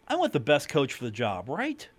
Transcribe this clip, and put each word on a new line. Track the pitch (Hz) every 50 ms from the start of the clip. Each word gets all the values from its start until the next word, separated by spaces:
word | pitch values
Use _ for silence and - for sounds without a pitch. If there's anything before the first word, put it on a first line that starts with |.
| - -
I | 302
want | 349 359 262
the | - 143
best | 110 147 151 143 - -
coach | - 151 139 135 -
for | - 123
the | 117
job, | 107 113 120 107 98 90 90 123
right? | 143 190 254 311 285 - - - _